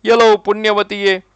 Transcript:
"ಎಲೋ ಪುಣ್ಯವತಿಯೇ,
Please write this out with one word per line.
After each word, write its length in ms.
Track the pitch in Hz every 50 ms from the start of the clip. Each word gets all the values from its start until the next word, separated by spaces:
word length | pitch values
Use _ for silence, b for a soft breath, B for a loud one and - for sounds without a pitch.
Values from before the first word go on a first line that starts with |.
| -
"ಎಲೋ 320 | 220 226 233 226 220 214
ಪುಣ್ಯವತಿಯೇ, 880 | 208 - 208 208 214 214 214 208 208 202 202 208 202 202 196 190 185 - _ _